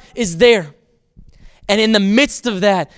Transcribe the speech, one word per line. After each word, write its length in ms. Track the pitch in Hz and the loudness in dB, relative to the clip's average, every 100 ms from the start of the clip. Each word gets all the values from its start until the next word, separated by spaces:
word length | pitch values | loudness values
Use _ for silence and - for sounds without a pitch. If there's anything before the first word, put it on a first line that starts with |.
| - - | -12 -8
is 200 | 220 165 | -6 2
there. 360 | 240 226 151 - _ _ _ - - - - _ - | 2 2 -2 -14 _ _ _ -20 -20 -20 -20 _ -4
And 100 | 208 | -2
in 120 | 220 | 0
the 80 | 220 | 0
midst 480 | 196 220 285 - 247 | 2 2 0 -2 -6
of 140 | 190 | -2
that, 300 | 208 190 151 | -2 -2 -4